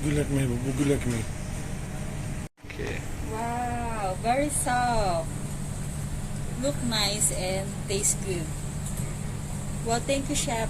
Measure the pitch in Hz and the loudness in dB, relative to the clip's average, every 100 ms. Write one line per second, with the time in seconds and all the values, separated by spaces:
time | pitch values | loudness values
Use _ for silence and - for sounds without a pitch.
0 | 147 147 135 139 135 120 123 131 143 139 | 2 2 2 2 2 2 0 2 4 4
1 | 120 117 110 - - - - - - - | 2 0 -2 -4 -4 -4 -2 -4 -4 -4
2 | - - - - - _ - - - - | -4 -2 -2 -4 -6 _ -12 -6 -4 -4
3 | - - - 220 233 240 240 240 233 214 | -4 -4 -4 -2 -2 -2 -2 -2 -2 0
4 | 196 185 220 254 294 - - 247 247 226 | 0 0 2 4 4 2 2 4 4 4
5 | 202 170 160 - - - - - - - | 4 2 0 -2 -4 -4 -4 -4 -4 -4
6 | - - - - - - 262 285 247 220 | -4 -2 -2 -2 -2 0 0 0 0 2
7 | 202 208 - - 185 190 196 - - 196 | 2 4 2 2 0 0 -2 -4 -2 2
8 | - - 196 175 151 - - - - - | 2 2 0 -2 -2 -4 -4 -4 -4 -2
9 | - - - - - - - - - 233 | -2 -2 -4 -4 -4 -4 -2 -2 2 0
10 | 233 277 277 285 - 233 220 | 4 2 2 0 2 0 0